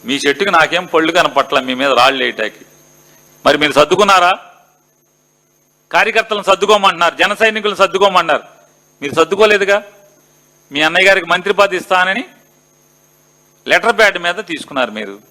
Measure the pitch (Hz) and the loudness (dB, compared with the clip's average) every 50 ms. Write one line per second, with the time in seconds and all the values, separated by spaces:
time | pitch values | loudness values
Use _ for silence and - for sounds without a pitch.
0 | - 117 139 135 - 143 139 139 202 202 185 165 156 - 160 175 185 170 - 160 | -8 -6 -8 -4 -2 -4 -2 -2 -2 0 2 2 2 2 -2 -6 -6 0 0 0
1 | 160 147 - 180 165 147 131 139 131 - 143 135 127 131 127 127 139 139 131 120 | 0 2 0 0 0 2 0 -2 -2 0 -2 -2 -2 -2 -6 -2 -2 0 2 4
2 | 123 135 139 135 127 120 107 110 107 104 - - - _ _ _ _ _ _ _ | 4 2 2 0 -4 -4 -4 -6 -8 -8 -8 -14 -20 _ _ _ _ _ _ _
3 | _ _ _ _ _ _ _ _ - 131 147 147 151 147 123 139 147 - 180 185 | _ _ _ _ _ _ _ _ 0 0 2 2 0 0 2 2 2 2 2 2
4 | 208 196 196 185 175 180 196 - - - _ _ _ _ _ _ _ _ _ _ | 4 4 4 4 4 2 0 -2 -8 -20 _ _ _ _ _ _ _ _ _ _
5 | _ _ _ _ _ _ _ _ _ _ _ _ _ _ _ _ _ _ - 170 | _ _ _ _ _ _ _ _ _ _ _ _ _ _ _ _ _ _ -2 0
6 | 196 220 226 226 208 - 214 208 185 185 190 180 190 196 214 208 196 190 175 165 | 0 2 0 -2 -2 -2 -6 -4 0 -2 0 0 2 2 2 2 2 0 0 2
7 | 175 165 139 139 170 190 208 190 226 220 214 220 202 208 196 175 196 190 - 190 | 0 -2 2 0 -2 -2 0 0 0 0 0 -2 -6 -6 0 0 0 0 2 0
8 | 202 196 185 180 170 165 147 117 - - _ _ _ _ _ _ _ _ _ _ | 0 2 2 0 0 0 -2 -4 -4 -10 _ _ _ _ _ _ _ _ _ _
9 | 143 143 - 160 160 160 196 196 214 214 208 202 202 190 202 208 208 - _ _ | -12 -6 0 0 0 0 2 2 2 2 2 0 0 0 0 -2 -2 -8 _ _
10 | _ _ _ _ _ _ _ _ _ _ _ _ _ _ 139 147 156 156 170 180 | _ _ _ _ _ _ _ _ _ _ _ _ _ _ -4 -2 -2 0 2 2
11 | 190 196 190 196 170 165 170 185 175 202 202 185 202 202 185 175 - - 185 180 | 4 4 2 2 0 -2 -4 -2 -2 -2 2 2 2 0 0 -6 -4 -2 0 0
12 | 180 185 190 233 320 - _ _ _ _ _ _ _ _ _ _ _ _ _ _ | 0 0 -2 -6 -8 -12 _ _ _ _ _ _ _ _ _ _ _ _ _ _
13 | _ _ _ _ _ _ _ _ _ _ _ _ _ - 147 180 - 220 208 196 | _ _ _ _ _ _ _ _ _ _ _ _ _ 0 0 0 0 -2 0 2
14 | 220 202 - 175 170 175 180 202 214 - 165 139 - - 147 135 123 110 107 107 | 0 0 0 -2 -6 -6 -6 -6 -10 -10 -12 -12 -12 -8 -4 -4 -4 -4 -6 -10
15 | 107 98 98 101 _ _ | -12 -12 -14 -18 _ _